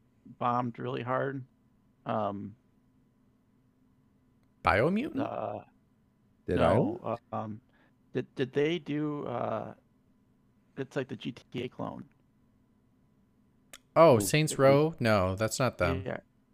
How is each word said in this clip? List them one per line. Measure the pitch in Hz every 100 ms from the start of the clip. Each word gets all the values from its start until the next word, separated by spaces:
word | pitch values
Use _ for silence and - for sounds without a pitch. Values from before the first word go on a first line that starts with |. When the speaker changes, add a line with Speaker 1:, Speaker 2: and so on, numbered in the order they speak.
| _ _ - -
Speaker 1:
bombed | 123 123 127 117
really | 123 131
hard? | 120 131 135 139 127 _ _ _ _ _ -
Um, | 113 101 101 101 107 _ _ _ _ _ _ _ _ _ _ _ _ _ _ _ _ _ _ _ _
Speaker 2:
Biomutant? | - 90 143 202 302 -
Speaker 1:
uh, | 113 113 110 107 - _ _ _ _ _ _ _ -
Speaker 3:
Did | 87
Speaker 1:
no, | 85 104 262 349
Speaker 3:
I? | 113
Speaker 1:
uh, | 110 _ 110
um, | 110 110 _ _ _ _ _
did, | 127 - -
did | 131
they | 139 147 170
do, | 147 147 151 147 135
uh, | 120 113 110 113 - _ _ _ _ _ _ _ _ _ -
it's | 135 147
like | 131
the | 117
G | -
T | 127 - -
A | -
clone. | - 113 - - _ _ _ _ _ _ _ _ _ _ _ _ _ _ _ _ - _ 156
Speaker 2:
Oh, | 165 120
Speaker 1:
Ooh, |
Speaker 2:
Saints | 101 151 156
Speaker 1:
it | -
was |
Speaker 2:
Row? | 135 139 156 165
No, | 117 104 92 95
that's | 110 -
not | 123 -
them. | 87 87 92
Speaker 1:
Yeah. | - - _ _